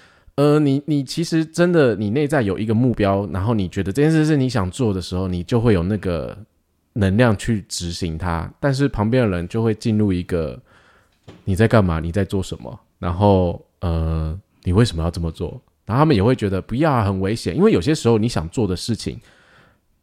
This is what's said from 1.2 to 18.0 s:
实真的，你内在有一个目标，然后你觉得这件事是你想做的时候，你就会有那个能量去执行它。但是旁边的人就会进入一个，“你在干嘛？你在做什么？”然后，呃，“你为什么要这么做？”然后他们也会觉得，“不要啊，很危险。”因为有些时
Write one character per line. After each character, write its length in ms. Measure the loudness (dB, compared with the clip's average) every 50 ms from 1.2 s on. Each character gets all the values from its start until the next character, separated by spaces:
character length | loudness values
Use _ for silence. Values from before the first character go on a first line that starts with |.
| -4
实 220 | -2 0 -2 -2
真 260 | -2 0 0 2 4
的， 240 | 4 4 4 4 2
你 140 | 0 0 -2
内 180 | 0 0 0
在 140 | 0 0 0
有 180 | 0 0 -2 -2
一 60 | -2
个 80 | 0 2
目 220 | 2 2 2 2
标， 340 | 2 2 2 2 0 0 -2
然 140 | -4 -4 -2
后 80 | 0 0
你 160 | 0 -2 -2
觉 140 | -4 -4 -4
得 100 | -2 0
这 100 | 2 2
件 80 | 2
事 140 | 4 2 2
是 140 | 2 2 2
你 100 | 0 0
想 220 | 0 -2 -2 -2
做 240 | -4 -2 -2 -2 -2
的 80 | -2 -4
时 120 | -4 -4
候， 140 | -4 -2 -2
你 140 | -4 -4 -4
就 160 | -2 -2 2
会 140 | 4 4 2
有 80 | 2 2
那 140 | 0 -2 -4
个 380 | -4 -4 -4 -4 -6 -8 -10 -14 -18 -20 _ _ _ _ _ _ _ _ _
能 220 | 0 0 2 4
量 200 | 4 4 4 2
去 280 | 0 0 -2 -4 -4 -4 -8
执 240 | -10 -8 -8 -8 -6
行 240 | -6 -6 -6 -6
它。 340 | -4 -4 -4 -4 -4 -6 -8 -10 _
但 160 | -4 -2 0
是 140 | 0 -2 -2
旁 200 | 0 -2 -2 0
边 140 | 2 2 2
的 60 | 2
人 180 | 0 -2 -4
就 160 | -4 -4 -2 0
会 120 | 0 -2
进 240 | -2 -2 -2 0 2
入 140 | 2 2 0
一 120 | -2 -2
个 360 | -2 -4 -4 -4 -4 -8 -12 -18 _ _ _ _ _ _ _ _ _ _ _ _ -20 -20 -12 _
，“你 100 | -4 0
在 140 | 2 2 4
干 160 | 4 4 4
嘛？ 160 | 4 0 -2
你 100 | -4 -4
在 140 | -2 -2 -4
做 180 | -2 -2 -4 -4
什 160 | -6 -10 -12
么？” 200 | -12 -16 -16 -16 _ _ _ _
然 160 | -6 -6 0
后， 500 | 2 4 6 6 6 4 2 -2 -6 -12 _ _ _
呃 560 | -4 -2 -2 0 0 -2 -2 -2 -4 -4 -6 -10 -12 _ _ _ _
，“你 80 | 0 2
为 120 | 2 2
什 120 | 2 0
么 80 | -2 -4
要 60 | -4
这 100 | -4 -4
么 100 | -6 -6
做？” 300 | -6 -6 -10 -10 -10 -14 -18 _ _ _ _
然 100 | -4 0
后 60 | 2 4
他 20 |
们 120 | 4 4
也 40 | 4
会 140 | 4 2 2
觉 160 | 2 0 -2
得 80 | -2 -4 -4
，“不 120 | -6 -4
要 160 | 0 2 2
啊， 140 | 2 2 2
很 160 | 0 0 0
危 160 | -2 -2 -4
险。” 180 | -4 -4 -4 0
因 80 | 2 4
为 80 | 4
有 100 | 4 4
些 140 | 2 0 -2
时 140 | 0